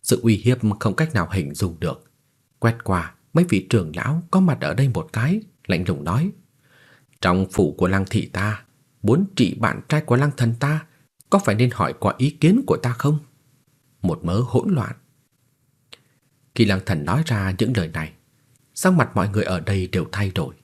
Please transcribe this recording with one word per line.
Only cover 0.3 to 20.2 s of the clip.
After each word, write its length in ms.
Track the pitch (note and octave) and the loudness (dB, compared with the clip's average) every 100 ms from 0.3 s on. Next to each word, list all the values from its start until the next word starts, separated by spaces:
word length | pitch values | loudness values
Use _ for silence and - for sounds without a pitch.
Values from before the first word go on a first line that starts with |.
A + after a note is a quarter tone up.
| G#2 | 2
hiếp 200 | A#2+ B2+ G#2+ G2+ | 2 2 0 0
không 160 | A2 F#2 | -2 0
cách 180 | D#3+ | -2
nào 160 | G#2 E2 | -2 -2
hình 220 | G2 C#2+ | -4 -4
dung 260 | - F#2+ E2 | -4 -6 -4
được. 320 | F2 - _ _ _ _ _ _ | -6 -6 _ _ _ _ _ _
Quét 240 | A2+ A2+ | -2 -2
qua 320 | - F#2 D#2+ - _ | -2 -4 -4 -14 _
mấy 120 | D#3 F3 | 0 2
vị 180 | - - | 0 2
trưởng 260 | A2+ E2 D2+ | 0 0 -6
lão 280 | - D#3 F3+ | -2 -4 0
có 80 | F#3 | 2
mặt 180 | F#3 B2 | 4 2
ở 120 | C#2+ | -2
đây 160 | F#2+ C3+ | 0 0
một 200 | A2+ D#2+ | 0 -4
cái, 280 | - B2+ G#3 G#3+ _ - | -2 0 -2 -4 _ -4
lạnh 160 | E2+ F2+ | -2 -2
lùng 160 | D#2 | -4
nói, 280 | D2+ G2 F3+ - _ _ _ _ _ _ _ _ | -2 0 -2 -4 _ _ _ _ _ _ _ _
"Trong 260 | F#2 F2+ F#2+ | 0 2 0
phủ 240 | - E2+ - | 2 0 2
của 100 | F#2 | 0
Lăng 180 | G2 F#2+ | 0 0
thị 160 | A2 - | -2 -2
ta, 400 | F2+ G#2 G#2 - _ _ _ | -4 -4 -6 -10 _ _ _
muốn 240 | G2 C3+ G3 - | 2 2 2 0
trị 200 | G2 - | 0 2
bạn 220 | A2 - - | -2 -4 -2
trai 120 | D3+ | -2
của 140 | - B2 | 2 2
Lăng 160 | D3 - | 2 2
thần 160 | A#2 A#2+ | 0 0
ta, 260 | C#3 D3+ - _ _ _ _ | -2 -2 -6 _ _ _ _
có 100 | G3 | 2
phải 160 | F#3+ G#2 | 2 2
nên 140 | B2 | 2
hỏi 200 | - C#2 - | 2 -4 0
qua 140 | G2+ - | -4 0
ý 120 | C3+ | -2
kiến 340 | - D3+ A3 C#4 | 2 4 4 2
của 100 | - | 0
ta 160 | B2+ | 0
không?" 260 | A#2 C#3 D3+ - _ _ _ _ _ _ _ | -2 0 0 -4 _ _ _ _ _ _ _
Một 180 | F#2 E2 | -4 -2
mớ 160 | E2+ F#2+ | -2 -2
hỗn 340 | B2+ - - | 0 0 0
loạn. 220 | E3 - - _ _ _ _ _ _ _ _ _ - _ _ _ _ _ - | -2 -2 -10 _ _ _ _ _ _ _ _ _ -20 _ _ _ _ _ 0
Khi 100 | G#2+ | 2
Lăng 140 | F#2+ - | 2 -2
Thần 200 | F2 D2 | -4 0
nói 180 | A2+ D#3+ | -2 0
ra 300 | A2 F#2+ F#2+ | -2 -2 -2
những 200 | A2+ A#2+ | 0 0
lời 100 | D#2+ | -2
này, 260 | D#2 D#2+ - _ _ _ _ _ - | -6 -10 -14 _ _ _ _ _ -2
sắc 180 | F#3 | 2
mặt 160 | F3+ A#2+ - | 2 2 0
mọi 140 | F#2+ | 0
người 140 | G2+ | 0
ở 160 | F#2+ F#2 | -2 -2
đây 280 | E2 G2 F2+ | -2 -2 0
đều 180 | F#2 D#2+ | -4 -4
thay 200 | G2 | -4